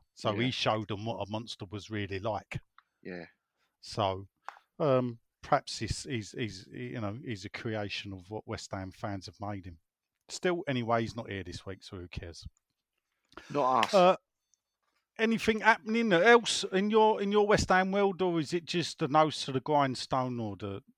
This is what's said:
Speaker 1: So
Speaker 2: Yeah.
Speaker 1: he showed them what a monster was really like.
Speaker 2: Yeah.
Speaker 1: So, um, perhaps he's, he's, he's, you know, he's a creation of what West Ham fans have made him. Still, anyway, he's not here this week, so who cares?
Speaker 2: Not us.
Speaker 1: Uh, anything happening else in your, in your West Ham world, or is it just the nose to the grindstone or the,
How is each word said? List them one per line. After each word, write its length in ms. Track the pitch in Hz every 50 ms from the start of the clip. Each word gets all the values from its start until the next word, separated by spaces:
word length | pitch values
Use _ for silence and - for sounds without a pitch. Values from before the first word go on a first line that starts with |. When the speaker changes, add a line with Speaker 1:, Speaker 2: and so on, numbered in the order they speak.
| _ _ _
Speaker 1:
So 160 | - - 117 107
Speaker 2:
Yeah. 120 | 101 120
Speaker 1:
he 60 | 131
showed 360 | 120 - - - 110 110 107 -
them 180 | 110 98 107
what 120 | 113 - 92 101 98
a 20 |
monster 360 | 107 110 117 107 - - 110 90
was 220 | 104 104 90 -
really 260 | 107 104 101 95 98 92
like. 380 | 98 113 107 90 - - - - - _ _ _ _ _ _ _ -
Speaker 2:
Yeah. 220 | 95 90 87 82 - _ _ _ _ _ _ _ _ _ _
Speaker 1:
So, 440 | - - - 117 104 95 95 95 101 - _ _ _ - - - _ _ _ -
um, 400 | 170 143 131 127 127 123 117 - _ _ _ _ -
perhaps 340 | - 147 135 - - - -
he's, 300 | 113 101 - - - -
he's, 220 | 139 113 101 - -
he's, 320 | 131 127 104 95 90 - - -
you 260 | - 123 123 - 127
know, 180 | 110 101 101 123 170
he's 220 | 131 113 95 95
a 40 | 101
creation 640 | - - - 120 110 110 104 98 - - - 104 98
of 80 | 95 87 90
what 160 | 110 107 - 123
West 240 | 110 95 - -
Ham 180 | - 98 95 92
fans 360 | 92 - - 107 101 95 90 -
have 120 | - -
made 260 | 104 101 104 98 90
him. 120 | 92 85 - _ _ _ _ _ _ _ _ _ -
Still, 340 | - - - 180 175 175 - -
anyway, 340 | 135 123 117 110 117 117
he's 140 | 117 104 101
not 140 | 117 113 -
here 140 | 98 98 92
this 200 | 87 85 - - 98
week, 160 | 95 95 -
so 140 | - - 92
who 100 | 87 90
cares? 400 | - - - 85 82 - - - _ _ _ _ _ _ _ _ _ _ _ _ _ _ _ _ - - - -
Speaker 2:
Not 340 | 147 143 135 127 131 117 107
us. 80 | - -
Speaker 1:
Uh, 220 | 196 175 180 180 - _ _ _ _ _ _ _ _ _ _ _ _ _ _ _ _ _ _ _ -
anything 400 | 226 226 226 214 - - 220 214
happening 520 | 185 214 226 196 - 208 220 233 233 220 185
else 500 | 165 185 233 240 240 214 - - - - -
in 180 | - 185 202 208
your, 320 | 214 220 220 220 214 196
in 100 | 202 196
your 140 | 202 208 208
West 240 | 208 214 - - -
Ham 220 | 190 185 190 190
world, 300 | 190 202 202 196 190 156
or 180 | 185 185 170 165
is 140 | 151 - 170
it 120 | 175 160
just 340 | 139 - 180 147 - - -
the 80 | 165 135
nose 360 | 139 156 156 151 - - -
to 60 | -
the 80 | 135 131
grindstone 800 | - - 151 147 139 131 123 - - - 143 131 127 127 123 120
or 160 | 113 104 98
the, 260 | 92 107 101 98 98 - _ _